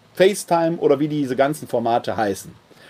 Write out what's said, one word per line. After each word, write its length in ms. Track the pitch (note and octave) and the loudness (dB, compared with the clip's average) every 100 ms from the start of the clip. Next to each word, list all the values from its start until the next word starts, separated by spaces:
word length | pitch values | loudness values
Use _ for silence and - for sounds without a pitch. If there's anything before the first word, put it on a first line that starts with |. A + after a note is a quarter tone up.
| _ | _
FaceTime 640 | - F#3+ G3+ - E3+ E3 E3+ | 2 2 2 0 2 2 2
oder 200 | D#3 C#3 | 2 2
wie 100 | D3+ | 0
diese 280 | D3+ C3+ B2+ | -2 -2 0
ganzen 320 | C#3 D3+ - | 0 -2 -4
Formate 480 | A#2+ A#2 A#2+ - F#2 | -4 0 0 -2 -2
heißen. 360 | G#2+ D3 - - _ - - | -2 -4 -8 -20 _ -20 -20